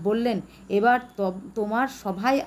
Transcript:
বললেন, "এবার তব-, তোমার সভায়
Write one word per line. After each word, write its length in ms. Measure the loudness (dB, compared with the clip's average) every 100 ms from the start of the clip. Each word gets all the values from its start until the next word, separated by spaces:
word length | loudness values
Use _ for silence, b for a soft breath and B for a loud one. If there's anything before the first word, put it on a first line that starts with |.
বললেন, 380 | 0 0 0 -2 -6 B -2
"এবার 300 | 2 4 4 0 -4
তব-, 320 | -4 -4 -8 -6
তোমার 320 | -2 0 -2
সভায় 540 | -4 -6 -2 0 0